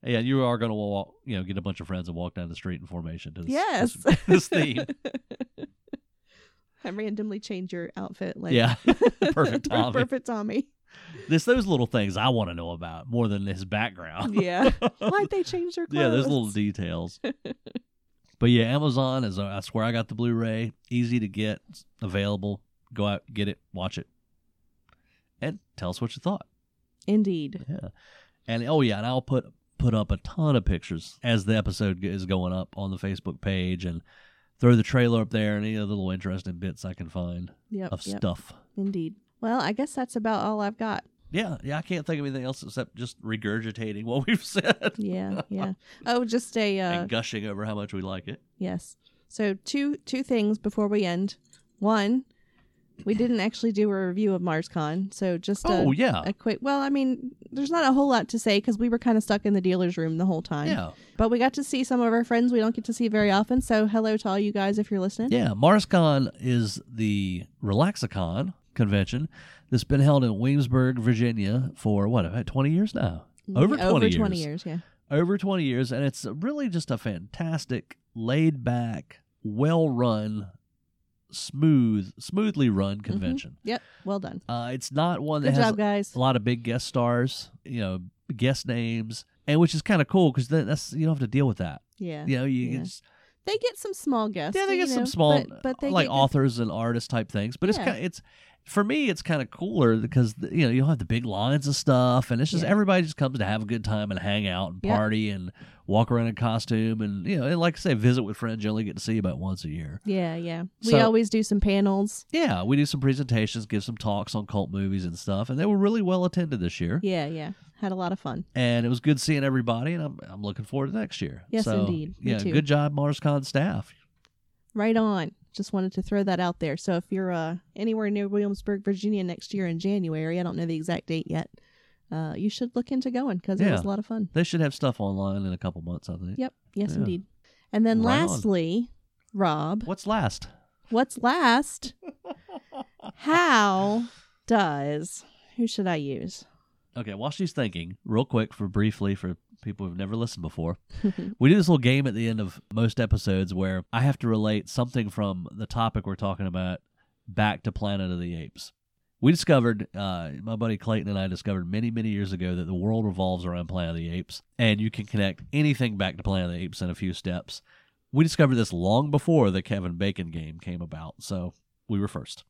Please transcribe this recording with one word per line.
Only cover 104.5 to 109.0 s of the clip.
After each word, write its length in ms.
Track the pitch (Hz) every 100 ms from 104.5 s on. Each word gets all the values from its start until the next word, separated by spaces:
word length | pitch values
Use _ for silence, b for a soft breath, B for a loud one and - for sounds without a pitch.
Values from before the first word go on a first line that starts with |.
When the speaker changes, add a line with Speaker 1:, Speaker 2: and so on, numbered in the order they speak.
| 90 95
Speaker 1:
and 80 | 92
Speaker 2:
Yep. 100 | 98
Speaker 1:
party 360 | 104 107 110 107
and 220 | 98 90 - B B -
walk 260 | 101 117
around 160 | 120 117
in 60 | 104
costume 640 | 120 113 - 113 113 110
and, 260 | 107 101 85
you 120 | 196
know, 80 | 131
and 120 | 170
like 180 | 170 165
I 40 |
say, 140 | 185
visit 280 | 123 117 127
with 140 | 104 104
friends 260 | 117 110
you 80 | 107
only 140 | 107
get 120 | 107
to 40 | -